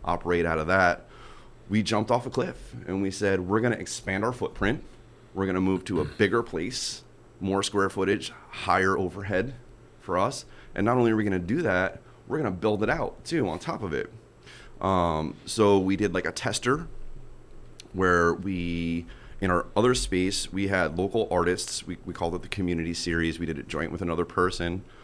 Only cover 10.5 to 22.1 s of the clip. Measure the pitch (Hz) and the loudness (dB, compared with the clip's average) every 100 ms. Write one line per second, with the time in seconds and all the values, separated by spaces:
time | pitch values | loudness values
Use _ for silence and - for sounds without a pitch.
10.5 | - - - 104 123 117 110 104 92 87 | -18 -12 -2 2 4 6 4 2 0 0
11.5 | 147 147 90 95 - - - - 156 123 | 0 2 2 0 -4 -18 -18 -6 -2 -2
12.5 | 90 107 104 107 160 113 - - 165 101 | 0 0 0 0 0 -2 -6 -4 -2 0
13.5 | 80 - 190 95 69 - - - - - | -2 -6 -6 -4 -4 -4 -10 -20 -20 -20
14.5 | - - - 95 92 85 78 78 - - | -20 -18 -4 0 2 2 2 -2 -6 -6
15.5 | - 104 98 92 95 104 90 92 - 120 | 4 6 6 6 2 0 0 -2 -4 -4
16.5 | - 120 151 170 - - - - - - | -2 0 -2 -2 -10 -10 -10 -14 -16 -18
17.5 | - - - - 92 92 87 85 85 95 | -18 -18 -18 -10 0 4 6 4 2 -2
18.5 | 92 85 85 85 85 87 - - - 95 | -4 -2 -2 -2 -2 -4 -14 -16 -4 2
19.5 | 87 - 104 123 123 - 92 92 - - | 2 2 2 4 4 2 0 2 0 -4
20.5 | 95 98 95 80 82 98 113 107 90 87 | -2 0 2 2 0 0 0 2 2 2
21.5 | 90 - - - 87 - | 0 -2 -8 -8 -10 -8